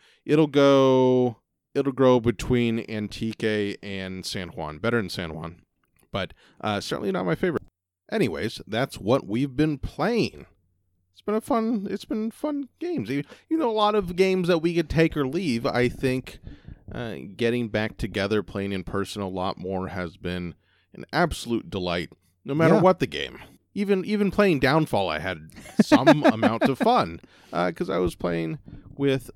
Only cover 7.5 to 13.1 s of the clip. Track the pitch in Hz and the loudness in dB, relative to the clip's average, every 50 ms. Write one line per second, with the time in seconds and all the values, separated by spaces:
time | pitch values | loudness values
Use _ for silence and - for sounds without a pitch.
7.5 | 151 - - - _ _ _ _ _ _ _ - 202 226 165 107 80 71 90 107 | -2 -2 -6 -8 _ _ _ _ _ _ _ -6 -2 0 0 0 0 -2 -4 -6
8.5 | - - - - 104 113 131 127 - - 92 101 127 139 - 95 104 120 139 139 | -6 -8 -12 -6 -4 -2 -2 -4 -6 -6 0 0 0 0 0 -2 -2 -2 -2 -2
9.5 | 123 127 151 156 147 131 - - - - 147 208 240 226 143 95 - 73 65 _ | 0 0 0 0 0 -4 -6 -10 -6 -2 -2 0 0 0 -2 -2 -4 -10 -20 _
10.5 | _ _ _ _ _ _ _ _ _ _ _ _ _ _ - - 208 220 - - | _ _ _ _ _ _ _ _ _ _ _ _ _ _ -6 -4 -4 -2 -2 0
11.5 | 277 226 226 226 247 202 190 - 185 208 - - 208 214 220 233 - - - 302 | 0 0 0 0 -2 -2 -4 -6 -8 -8 -6 -6 -6 -4 -4 -6 -6 -6 -6 -4
12.5 | 294 277 277 - _ - 320 349 349 277 208 202 | -4 -4 -6 -10 _ -10 -6 -4 -4 -4 -4 -4